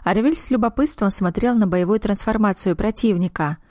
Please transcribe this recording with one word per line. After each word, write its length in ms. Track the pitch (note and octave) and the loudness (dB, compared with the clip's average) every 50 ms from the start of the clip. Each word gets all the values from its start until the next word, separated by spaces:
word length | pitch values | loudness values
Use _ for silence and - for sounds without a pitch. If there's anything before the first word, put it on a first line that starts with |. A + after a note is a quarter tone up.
| - | -4
Арвиль 320 | E3+ F#3 G#3 A3+ C#4 D#4+ | 0 0 2 2 2 0
с 140 | - - - | 0 -2 -2
любопытством 600 | B3+ B3 G#3+ A#3 A3 - C#4 D4+ - - G#3+ G3 | 0 0 0 0 0 0 0 -2 0 -2 -2 -2
смотрел 440 | - - G3 F3 F3 - G3+ A#3+ B3 | 0 0 -2 -2 0 0 0 2 2
на 120 | A#3 G#3+ | 2 2
боевую 340 | F#3 E3+ F3+ F3+ E3+ G#3+ A3 | 2 2 0 0 0 0 0
трансформацию 760 | - G#3 G3+ G3+ - - G#3+ A3 G#3+ G#3 F#3+ - - F#3+ F3 | 0 -2 -4 -2 -2 -2 0 2 2 0 0 0 -2 -2 -2
противника. 800 | - - G#3+ A3 - - A3+ G3+ F3 F3+ F3+ - - D#3+ D3 D#3 - - _ | 0 -2 -2 -2 0 0 0 2 0 -2 -4 -4 -4 -4 -4 -4 -8 -12 _